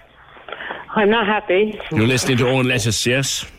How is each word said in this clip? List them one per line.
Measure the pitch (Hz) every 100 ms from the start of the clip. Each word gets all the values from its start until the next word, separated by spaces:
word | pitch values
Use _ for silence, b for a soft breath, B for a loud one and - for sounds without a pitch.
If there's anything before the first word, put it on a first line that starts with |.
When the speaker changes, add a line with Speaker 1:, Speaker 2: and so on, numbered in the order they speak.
| - - - - - B B B B 220
Speaker 1:
I'm | 202
not | 226 202
happy. | 214 196 185 214 202 -
Speaker 2:
You're | 156 113
listening | 127 - 127
to | 123
Owen | 131 127
Lettuce, | 127 110 104 120
yes? | 127 135 - -